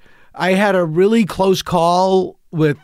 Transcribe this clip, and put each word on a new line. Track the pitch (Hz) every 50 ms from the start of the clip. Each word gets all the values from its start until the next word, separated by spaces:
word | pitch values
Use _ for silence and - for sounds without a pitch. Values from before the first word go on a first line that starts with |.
| _ _ - _ - - -
I | - 160 185 190
had | 190 214 202 196
a | 185 175
really | 160 156 170 190 208 226 233 220
close | - - - 190 190 190 - -
call | - 160 180 165 170 175 180 185 190 190 190 180 - - _ _ _
with | - 156 156 147 139 -